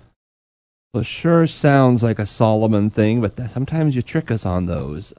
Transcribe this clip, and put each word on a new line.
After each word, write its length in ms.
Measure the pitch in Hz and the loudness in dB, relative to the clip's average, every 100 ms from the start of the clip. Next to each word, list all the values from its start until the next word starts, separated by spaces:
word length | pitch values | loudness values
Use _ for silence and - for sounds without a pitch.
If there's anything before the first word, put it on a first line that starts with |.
| _ _ _ _ _ _ _ _ _ | _ _ _ _ _ _ _ _ _
Well, 100 | 113 | -8
it 40 | 120 | -6
sure 400 | - 165 170 160 | -4 2 4 2
sounds 560 | - 147 139 127 123 | 2 2 4 4 4
like 160 | 117 107 | 0 -2
a 80 | 104 | -4
Solomon 640 | - 113 107 110 104 104 | 0 2 2 2 2 0
thing, 300 | 113 107 120 | 0 0 2
but 160 | 101 - | -2 -4
th-, 140 | 120 | -10
sometimes 440 | 127 135 160 156 | -8 -6 -2 0
you 80 | 127 | -2
trick 280 | - 160 160 | -4 -4 -4
us 140 | 113 95 | -4 -2
on 200 | 90 87 | -2 -2
those. 460 | 82 67 76 104 | -4 -8 -10 -14